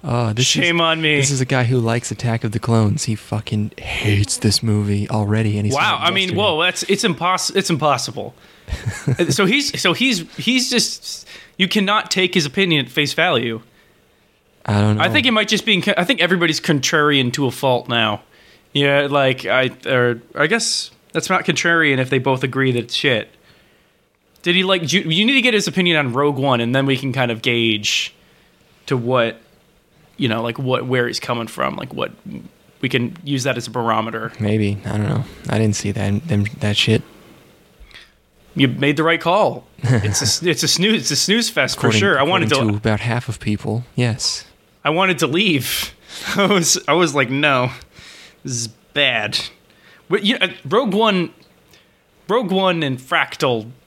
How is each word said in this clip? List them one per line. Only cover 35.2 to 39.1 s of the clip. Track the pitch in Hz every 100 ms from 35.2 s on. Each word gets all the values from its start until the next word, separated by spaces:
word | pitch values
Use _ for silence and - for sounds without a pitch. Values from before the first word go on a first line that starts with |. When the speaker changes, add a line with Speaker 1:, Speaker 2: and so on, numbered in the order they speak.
| - - -
Speaker 1:
I | 107
didn't | 110 104
see | 101
that, | 98 101 101 -
them, | 104 101 -
that | 104 104
shit. | - 110 - - - - - _ _ _ - - - _ _ _ _
Speaker 2:
You | - 135
made | - 139 151
the |
right | 160